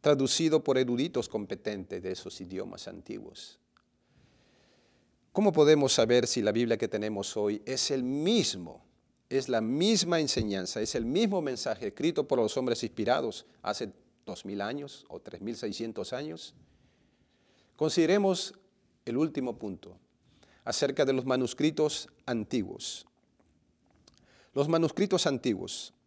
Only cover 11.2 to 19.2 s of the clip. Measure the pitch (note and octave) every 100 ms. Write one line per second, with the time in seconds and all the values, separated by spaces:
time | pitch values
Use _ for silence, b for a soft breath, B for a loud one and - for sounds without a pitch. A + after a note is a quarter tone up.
11.2 | A3+ F#3+ D3 B2 - G#2 G#2+ - D3+ D3+
12.2 | C#3 B2+ A2 - B2+ A#2 A#2 - G#2+ B2+
13.2 | A#2+ G2+ - b - G#2 A2 - _ _
14.2 | - F#2 G2+ G2+ G2+ C#3+ C#3+ - - -
15.2 | - E2+ G2+ A#2 A2+ G2 A2+ G#2 G2 B2+
16.2 | D3+ E3 - - _ b b b b b
17.2 | b b b b b _ D#3 E3 E3 G3+
18.2 | G3 F3+ - - _ _ _ _ - A#2+